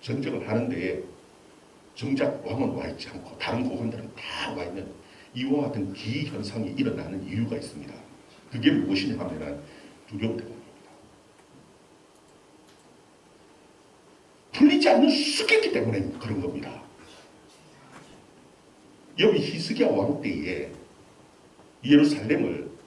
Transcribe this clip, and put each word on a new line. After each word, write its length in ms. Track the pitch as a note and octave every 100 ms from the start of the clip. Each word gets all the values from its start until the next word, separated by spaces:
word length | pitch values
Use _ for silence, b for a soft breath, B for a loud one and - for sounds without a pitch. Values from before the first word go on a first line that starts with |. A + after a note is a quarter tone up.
전쟁을 480 | - B2+ B2+ - G2+
하는 200 | A#2 A#2+
데에 320 | - F#2 - - - - - - - - - -
정작 520 | - - C#3 - - -
왕은 240 | C3 -
와 160 | - -
있지 200 | - -
않고 280 | - - -
다른 300 | - A#2+ B2+
고관들은 420 | - A2+ - - -
다 380 | - - C#3
와 100 | C#3+
있는 220 | D3 G2 G2 - B B B
이와 300 | B2 C#3 C#3+
같은 280 | A#2+ A2 F#2+
기현상이 840 | - A2 C#3 D3+ - G#2 A2+ G2 C3+
일어나는 500 | B2+ - - F#2+ -
이유가 300 | G2 A#2 A3+
있습니다. 360 | - - - - - - - B B
그게 200 | A#2 C#3+
무엇이냐 480 | - - F#2+ - -
하면은 420 | - D2+ D2 C#2+ - B B B -
두려움 280 | G#2 A2+ -
때문입니다. 240 | - - - - - - - - - - - - - - - - - - - - - - - - - - - - - - - - - - - - - - - - -
풀리지 360 | - C#4+ - -
않는 200 | - C#4
수수께끼 640 | - - - - A4 -
때문에 280 | - A2+ G2+ - -
그런 220 | G#2 G2+
겁니다. 420 | - - - - - - B B B - - - - - - - - - - - - - - - - - - -
여기 200 | G#3+ E3+
히스기야 500 | - - - - -
왕 320 | - - -
때에 480 | - - F#2 F2+ - - - - - - - - - - - -
예루살렘을 840 | B2 D3 - - G#2+ D3 - - - -